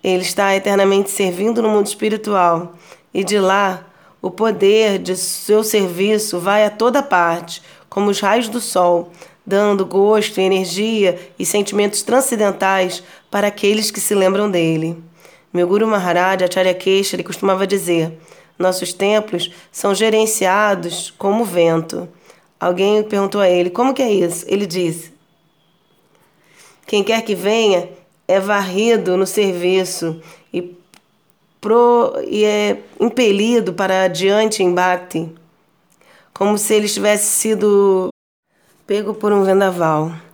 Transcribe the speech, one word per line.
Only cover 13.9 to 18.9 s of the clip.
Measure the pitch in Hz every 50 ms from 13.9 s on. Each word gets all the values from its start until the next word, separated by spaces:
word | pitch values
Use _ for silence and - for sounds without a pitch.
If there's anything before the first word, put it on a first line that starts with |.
que | - 202
se | - - 214
lembram | 196 185 185 196 202 208 208
dele. | 185 175 165 160 165 160 160 165 170 165 165 - _ _ - - - _ _ _
Meu | - 175 175
Guru | 175 196 208 220
Maharaj | 220 214 202 180 180 170 175 180 185 190 185 185
Acharya | 175 180 190 185 185
Keshari | 180 185 - 190 190 196 196 - - 175 165
costumava | - 170 - - 196 190 185 196
dizer, | 190 202 196 165 175 170 165 160 165 160 160 - - - - - _ _
"Nossos | _ 180 185 185 185 180 175